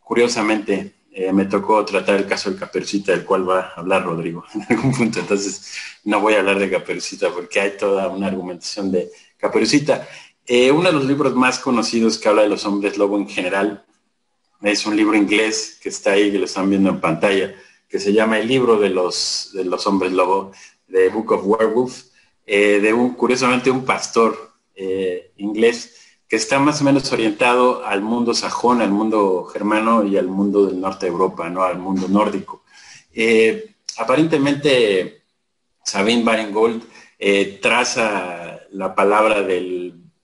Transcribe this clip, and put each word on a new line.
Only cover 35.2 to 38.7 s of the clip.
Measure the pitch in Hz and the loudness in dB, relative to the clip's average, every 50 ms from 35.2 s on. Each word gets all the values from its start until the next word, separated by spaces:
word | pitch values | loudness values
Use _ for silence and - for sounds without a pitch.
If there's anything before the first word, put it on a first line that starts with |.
| _ _ _ _ _ _ _ _ _ _ _ _ _ | _ _ _ _ _ _ _ _ _ _ _ _ _
Sabine | - - 101 98 110 117 120 113 | -8 -4 -2 0 2 2 2 2
Barengold, | 117 113 110 110 104 101 107 110 117 113 117 - - - - - - _ _ | 2 0 0 -2 -4 0 0 0 2 0 -2 -10 -14 -20 -20 -20 -20 _ _
eh, | - 101 101 98 98 - - - - | 0 2 2 2 2 0 -4 -4 -2
traza | 123 113 120 127 - - 131 113 107 104 98 90 90 87 82 85 85 82 - - _ | 0 2 2 0 0 -2 -2 -2 -2 -2 -4 -6 -6 -8 -10 -12 -14 -14 -16 -18 _